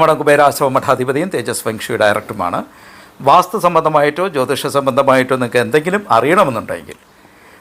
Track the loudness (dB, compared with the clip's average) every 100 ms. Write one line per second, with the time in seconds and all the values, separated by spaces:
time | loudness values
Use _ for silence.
0 | 4 2 2 4 4 2 -2 0 0 -2
1 | 0 -2 -4 -6 -6 -6 -6 -8 -6 0
2 | 2 0 -4 -6 -6 -6 -10 -18 -20 -20
3 | -20 -4 2 4 2 -2 0 0 2 2
4 | 0 -2 -4 -4 -4 -4 -2 -2 0 0
5 | 4 4 2 -2 0 0 2 0 0 -4
6 | 2 2 4 2 2 -2 -8 -12 -12 -20
7 | _ _ _ _ -20 -18